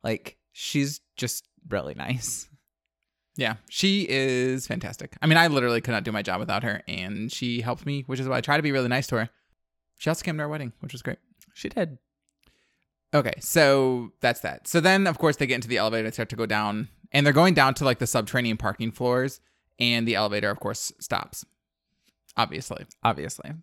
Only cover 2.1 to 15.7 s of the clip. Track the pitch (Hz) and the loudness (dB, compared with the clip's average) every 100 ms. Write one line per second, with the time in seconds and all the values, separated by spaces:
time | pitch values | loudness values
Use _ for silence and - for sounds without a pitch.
2.1 | 123 - - - _ _ _ _ _ _ | -4 -4 -8 -10 _ _ _ _ _ _
3.1 | _ _ - 120 110 _ - 196 196 185 | _ _ -4 -4 -4 _ 0 2 2 0
4.1 | 135 131 127 127 131 - - - - - | 0 2 2 0 -2 -4 -6 -6 -12 -16
5.1 | - 156 160 170 143 123 117 123 113 95 | -2 4 6 6 4 4 2 0 -2 -2
6.1 | 107 101 92 95 98 110 104 - - 92 | -4 -2 -4 0 -2 -2 -6 -6 -8 -6
7.1 | 101 110 - 123 120 117 123 143 143 131 | -6 -6 -4 -4 -2 -2 -4 -4 -6 -4
8.1 | 131 131 127 117 147 151 139 123 127 131 | -4 -2 -2 2 2 2 2 2 0 0
9.1 | 120 113 _ _ _ _ _ _ _ - | -2 -2 _ _ _ _ _ _ _ -4
10.1 | 165 - 156 147 151 127 - - 123 127 | -4 -4 -4 -4 -6 -8 -10 -14 -10 -10
11.1 | 131 _ _ _ - - - 170 127 _ | -10 _ _ _ -12 -8 -4 -4 -6 _
12.1 | _ _ _ _ _ _ _ _ _ _ | _ _ _ _ _ _ _ _ _ _
13.1 | 147 123 - - 165 147 139 131 123 117 | 0 0 -4 0 4 6 6 4 0 -6
14.1 | _ 127 117 87 67 - 170 170 190 190 | _ 0 0 -6 -8 -2 2 4 4 2
15.1 | 156 160 143 135 123 113 | 2 0 2 0 -2 0